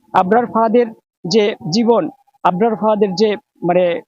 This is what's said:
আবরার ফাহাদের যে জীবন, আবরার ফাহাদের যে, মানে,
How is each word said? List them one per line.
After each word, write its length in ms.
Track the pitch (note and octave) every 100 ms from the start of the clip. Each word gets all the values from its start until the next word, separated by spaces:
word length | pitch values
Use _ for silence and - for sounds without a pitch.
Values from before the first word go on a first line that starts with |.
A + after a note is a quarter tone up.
| _
আবরার 340 | - F#3 A3 A#3+
ফাহাদের 400 | A3 A3+ A#3 A#3 - _ _ F3
যে 300 | G#3+ G#3 G#3 D#3+
জীবন, 380 | G3 A3+ A3+ D#3 - _ _
আবরার 340 | - F3+ A3+ G#3+
ফাহাদের 380 | G#3+ G#3+ G#3
যে, 220 | F3+ G#3+ G3+
মানে, 640 | - _ E3+ F3 F3 E3+